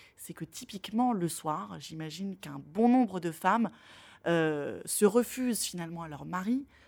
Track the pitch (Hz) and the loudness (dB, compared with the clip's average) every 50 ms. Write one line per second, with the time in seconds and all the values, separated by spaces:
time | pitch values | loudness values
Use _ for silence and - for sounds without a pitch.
0 | - - _ - - - 160 - 160 - - - 247 - 208 190 - - 208 233 | -20 -20 _ -18 -16 -14 -12 -10 -12 -12 -12 -14 -14 -12 -12 -12 -8 -4 0 0
1 | 254 247 233 185 170 156 - - - 156 151 180 208 208 180 151 139 - 165 160 | 2 2 2 0 0 -2 -4 -4 -4 -4 -4 -4 -6 -8 -10 -12 -12 -12 -10 -10
2 | 156 156 151 175 196 196 185 - - 147 143 139 139 147 156 208 233 240 247 254 | -10 -10 -8 -8 -8 -8 -8 -10 -12 -12 -12 -12 -12 -6 0 4 6 8 8 6
3 | 240 190 185 180 170 170 156 - - 185 208 233 220 175 - - - - - - | 6 4 0 -2 -2 -2 -4 0 2 2 4 4 2 0 -2 -8 -20 -20 -20 -20
4 | - - - - - 165 170 165 160 160 151 147 143 - 95 85 - - - - | -20 -20 -14 -4 0 2 4 4 4 2 2 0 -2 -4 -6 -6 -6 -4 2 4
5 | 208 196 208 247 233 - - 254 254 247 220 - - - - 175 170 165 170 170 | 6 6 6 6 2 2 -2 -2 0 0 0 0 -2 -4 -4 -6 -8 -8 -8 -8
6 | 165 156 147 139 147 160 180 185 185 220 247 277 277 - - - - | -10 -10 -10 -10 -8 -4 -4 -2 0 0 0 0 0 -4 -16 -20 -20